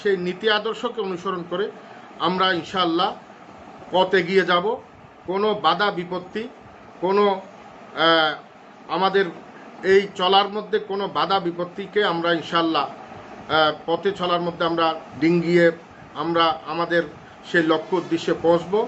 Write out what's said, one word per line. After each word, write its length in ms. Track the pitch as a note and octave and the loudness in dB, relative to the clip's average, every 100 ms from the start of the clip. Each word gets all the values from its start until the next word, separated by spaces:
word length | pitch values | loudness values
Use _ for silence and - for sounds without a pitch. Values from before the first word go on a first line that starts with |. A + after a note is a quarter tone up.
সেই 140 | G#3 F#3+ | -2 0
নীতি 300 | F3+ F3+ A3 | -2 -2 0
আদর্শকে 500 | G#3+ A3 - A#3+ A#3 | 0 0 -4 -6 -4
অনুসরণ 420 | G3 E3+ F#3+ F3+ E3+ | -6 -6 -6 -6 -4
করে 200 | F3+ A3 - - - - - | -4 -4 -8 -18 -20 -18 -4
আমরা 280 | D#3+ F#3 F#3 | 0 2 2
ইনশাআল্লাহ 580 | F3 - F#3+ F3 E3 G3+ - - - - - - - - | 0 -2 -2 0 0 0 -4 -16 -20 -20 -20 -20 -20 -2
পথ 240 | F3 F#3 | 2 4
এগিয়ে 300 | F#3+ E3+ F#3+ | 2 2 2
যাব। 220 | E3+ F3+ G3+ B3+ - - - - - | 4 2 0 -4 -8 -20 -20 -14 -6
কোনো 220 | F#3+ G#3+ | -2 0
বাধা 340 | G#3 D#3 F3 G3+ | 2 2 2 0
বিপত্তি, 520 | F3 F3 F3+ F3+ G#3+ B3 - - - - - | -2 -6 -8 -8 -8 -10 -12 -20 -20 -20 -4
কোনো, 240 | F3+ G3+ G3+ | 0 2 2
আহ, 1000 | F#3+ - - - - - C3 E3 E3 D#3 D3 - - - - - | 0 -6 -18 -20 -20 -10 0 4 4 2 -2 -12 -20 -20 -18 -6
আমাদের 360 | E3 F#3+ G3 F3 - - - - - | -2 2 2 0 -4 -18 -20 -20 -6
এই 200 | F3+ G3 G3 | 4 4 4
চলার 340 | - F#3 G3 G3+ | -2 2 4 2
মধ্যে 300 | G#3+ F3+ G#3 | -2 -2 -4
কোনো 260 | G#3 G3 F#3+ | -2 -6 -4
বাধা 300 | D3 E3 G3 | -2 0 0
বিপত্তিকে 600 | E3+ E3+ F3 - G3 G#3 | -2 -4 -8 -8 -6 0
আমরা 280 | G3+ E3+ E3+ | 0 0 0
ইনশাআল্লাহ, 540 | E3+ - E3+ E3 D3+ C#3 | 0 0 0 0 0 -2
আহ, 840 | - - - - - - D#3 D3+ D3 - | -8 -16 -18 -18 -14 -2 2 2 0 -2
পথে 240 | E3+ G3 | -2 -2
চলার 280 | - F3 F3 | -2 0 0
মধ্যে 240 | F3 E3+ | -2 -2
আমরা 360 | E3 E3+ D#3+ D#3+ - B2+ | -2 2 0 0 -8 -2
ডিঙ্গিয়ে 460 | D#3+ F3 E3 F3 E3+ E3+ - - - | 2 2 4 6 4 2 -8 -20 -16
আমরা 460 | C#3 D#3+ E3+ E3 D#3+ D3 | -8 -2 2 2 0 -4
আমাদের 360 | E3 E3+ E3+ D3+ - - - - | -4 0 0 -2 -6 -20 -20 -2
সেই 140 | F3 | 2
লক্ষ্য 320 | D#3+ D#3 - F#3 | 2 2 0 -4
উদ্দেশ্যে 380 | C#3+ D#3+ F3+ D#3+ | -2 -2 -2 0
পৌঁছব। 320 | E3 E3+ E3+ G#3 | 2 2 2 -2